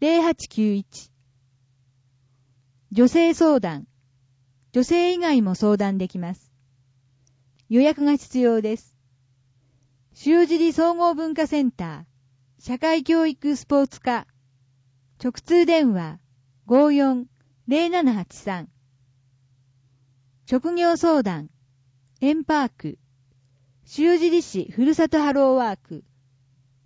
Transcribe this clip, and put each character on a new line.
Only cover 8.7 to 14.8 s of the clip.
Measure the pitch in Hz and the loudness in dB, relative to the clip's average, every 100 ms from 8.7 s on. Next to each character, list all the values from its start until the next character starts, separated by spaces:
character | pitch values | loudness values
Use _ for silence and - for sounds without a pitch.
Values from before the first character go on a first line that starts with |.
| 226 | -8
す。 | _ _ _ _ _ _ _ _ _ _ _ _ _ _ | _ _ _ _ _ _ _ _ _ _ _ _ _ _
塩 | 285 330 339 | 2 4 4
尻 | 330 330 | 2 0
総 | 294 330 | 0 0
合 | 339 349 | 0 -2
文 | 311 320 | -2 -6
化 | 311 311 | -4 -2
セ | 302 | 0
ン | 262 | -2
タ | - 170 147 165 _ _ _ _ _ | -4 -12 -12 -18 _ _ _ _ _
ー、 | |
社 | - 247 | -12 -4
会 | 320 320 | -2 -2
教 | 262 330 320 | 0 0 0
育 | 269 285 277 | -2 -4 -4
ス | - | -2
ポ | 285 | 0
ー | 277 | 0
ツ | - | -4
課。 | - 233 - _ _ _ _ _ | -6 -6 -8 _ _ _ _ _